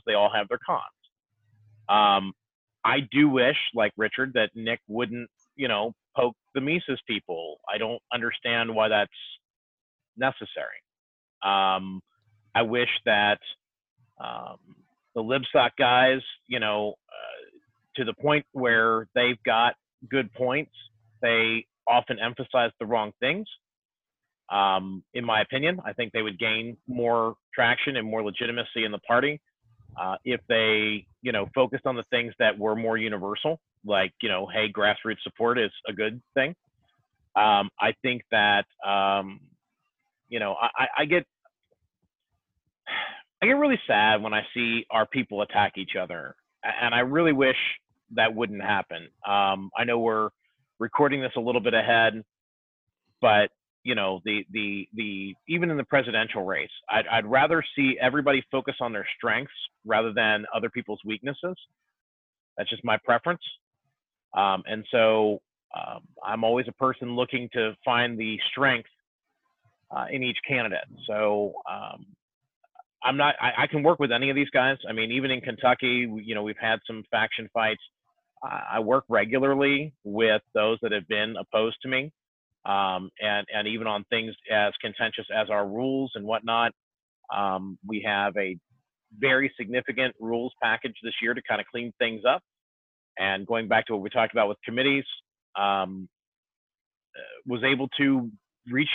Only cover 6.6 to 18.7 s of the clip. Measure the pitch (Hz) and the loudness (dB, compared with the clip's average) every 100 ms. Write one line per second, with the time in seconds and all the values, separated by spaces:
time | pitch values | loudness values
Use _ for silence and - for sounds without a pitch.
6.6 | 135 175 - 127 - 104 - 82 82 76 | -2 -2 -2 -8 -4 -6 -6 -8 -10 -12
7.6 | - 104 110 117 - 123 117 - 120 117 | -8 -4 -4 -6 -8 -6 -4 -4 -2 -2
8.6 | 117 110 110 107 101 - - - _ _ | 0 2 2 4 0 -4 -20 -20 _ _
9.6 | _ _ _ _ _ - 131 - - - | _ _ _ _ _ -4 -2 -2 -10 -10
10.6 | 62 - _ _ _ _ _ _ 98 98 | -12 -14 _ _ _ _ _ _ 0 2
11.6 | 95 95 95 95 - _ _ _ _ 104 | 4 2 -2 -10 -14 _ _ _ _ 0
12.6 | 117 120 123 - 123 104 104 104 - - | 0 0 0 -2 2 4 4 2 -2 -20
13.6 | _ _ _ _ _ - - 58 - 110 | _ _ _ _ _ -14 -12 -10 -14 -18
14.6 | _ - _ _ _ 117 110 135 127 147 | _ -20 _ _ _ -6 -2 -2 2 2
15.6 | 120 - 127 123 131 131 - - _ 123 | 2 2 4 6 6 4 -2 -16 _ -4
16.6 | 107 104 104 - _ - - - - _ | 0 0 -2 -6 _ -16 -14 -14 -18 _
17.6 | _ _ _ - 117 - 147 151 - 135 | _ _ _ -6 -6 -2 0 0 0 -2
18.6 | 123 | 2